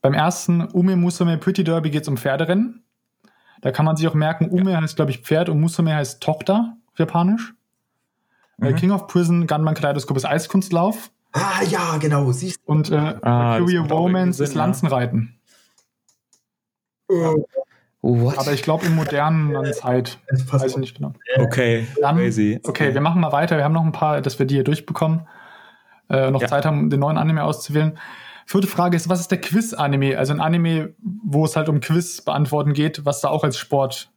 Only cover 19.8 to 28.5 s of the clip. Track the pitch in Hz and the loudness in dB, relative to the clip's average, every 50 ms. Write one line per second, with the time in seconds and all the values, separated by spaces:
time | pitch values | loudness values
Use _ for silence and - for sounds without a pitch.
19.8 | - 127 123 127 123 - - - _ - 135 131 - - - 135 135 131 127 135 | -2 0 0 0 0 -2 -8 -14 _ -2 -2 -2 -2 0 0 0 0 0 -2 -2
20.8 | 127 - - - 143 143 139 - - - 127 135 123 120 - 135 127 117 117 113 | -6 -6 -8 -10 -10 -10 -10 -14 -8 -2 0 2 2 2 2 0 2 2 2 0
21.8 | 113 113 - 143 147 139 156 170 - 120 107 107 104 104 110 123 - 156 151 - | -2 -4 -2 0 0 2 2 2 2 2 2 2 2 2 0 -2 -4 -6 -2 0
22.8 | 151 139 131 139 143 165 170 180 170 151 139 143 160 170 170 156 143 147 160 165 | 0 0 2 2 0 2 2 2 0 2 0 0 0 2 2 2 2 2 2 2
23.8 | 165 160 - - 160 151 151 143 135 135 - - 143 131 139 135 131 147 151 156 | 0 0 0 0 0 0 0 0 -2 -4 -2 -2 -2 0 2 0 2 0 0 -2
24.8 | - - 160 - 165 160 160 165 165 - - - - - - - - - - _ | -4 -8 -2 -2 0 0 0 -2 -4 -8 -20 -20 -20 -20 -20 -20 -20 -20 -20 _
25.8 | _ _ _ _ _ _ - 135 135 131 135 135 123 120 - 143 147 156 156 147 | _ _ _ _ _ _ 0 2 2 2 2 0 0 0 0 0 0 2 0 2
26.8 | 147 151 143 139 139 147 156 151 156 160 160 156 147 156 151 151 - - 147 151 | 2 2 2 2 0 0 0 0 2 2 0 0 0 -2 -2 -4 -6 -2 0 2
27.8 | 156 160 156 - - - - - - - - - - - | 2 0 -2 -4 -16 -18 -18 -20 -20 -20 -20 -20 -18 -2